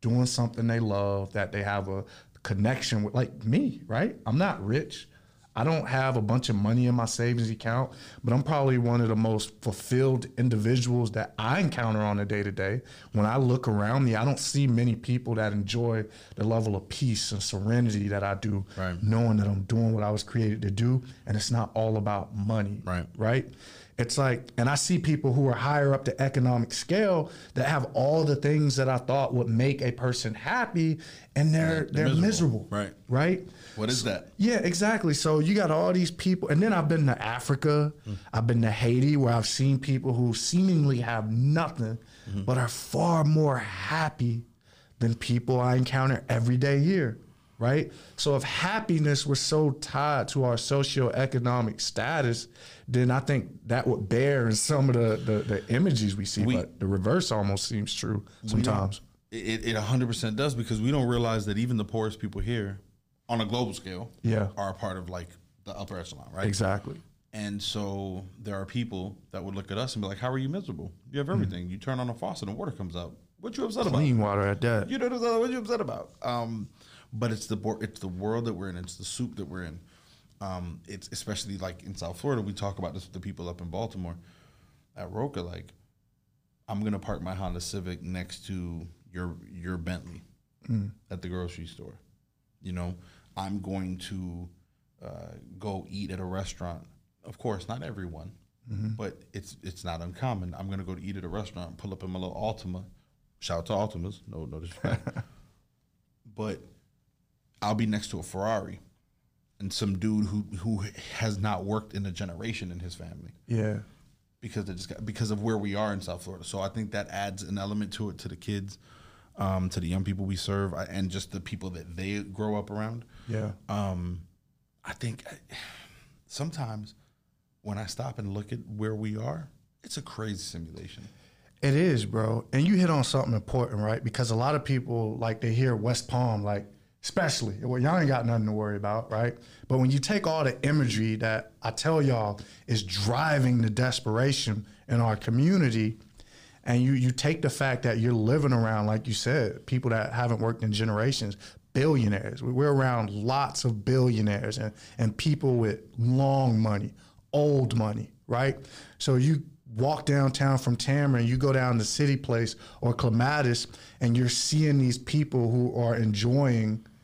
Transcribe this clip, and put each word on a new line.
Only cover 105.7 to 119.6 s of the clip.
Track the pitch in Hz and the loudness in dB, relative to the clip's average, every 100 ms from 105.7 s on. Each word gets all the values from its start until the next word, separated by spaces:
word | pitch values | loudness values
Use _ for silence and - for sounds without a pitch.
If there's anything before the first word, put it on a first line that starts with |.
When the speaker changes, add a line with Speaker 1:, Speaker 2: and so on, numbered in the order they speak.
| _ _ _ _ _ 113 101 | _ _ _ _ _ -16 -8
Speaker 2:
But | 110 82 - - _ _ _ _ _ _ _ _ | -6 -6 -12 -20 _ _ _ _ _ _ _ _
I'll | 104 107 | -2 0
be | 113 | 0
next | 104 - | 0 -4
to | 87 | -8
a | |
Ferrari | - 95 104 110 - 92 - _ _ _ _ _ _ - | -8 -4 0 0 -2 -10 -18 _ _ _ _ _ _ -10
and | 98 | -8
some | - 104 95 | -2 -2 0
dude | 107 107 104 | 0 0 0
who, | 104 101 95 | -2 -4 -6
who | 104 107 104 - - - | -4 -2 -4 -10 -14 -6
has | 113 101 | -4 -2
not | 107 98 | -2 -2
worked | 98 107 107 | -2 -4 -4
in | 98 101 | -6 -6
a | |
generation | 85 95 85 110 110 92 | -6 -8 -8 -8 -8 -8
in | 87 | -10
his | 90 | -12
family. | - 85 - - - - | -12 -14 -16 -18 -16 -4
Speaker 1:
Yeah. | 113 110 107 104 - _ _ _ _ | -2 0 -4 -8 -20 _ _ _ _
Speaker 2:
Because | 104 113 98 | -10 -8 -6
they | |
just | 90 98 | -8 -10
got, | - 107 | -10 -8
because | 107 110 | -4 -2
of | 104 | -2
where | 113 110 | 0 0
we | 101 98 | -2 -2
are | 107 | -2
in | 101 | -2
South | 92 87 | -6 -10
Florida. | - 92 | -10 -12
So | 87 98 | -10 -6
I | 95 | -6
think | 113 107 | -6 -6
that | 107 101 | -6 -6
adds | 95 101 95 | -6 -6 -6
an | 92 98 | -6 -6
element | 98 104 104 | -4 -4 -4
to | - 104 | -6 -8
it, | 92 | -8
to | - | -12
the | 90 | -10
kids, | - 101 98 - - - - - - - | -6 -6 -6 -14 -20 -20 -20 -20 -16 -4
um, | 98 95 | -2 0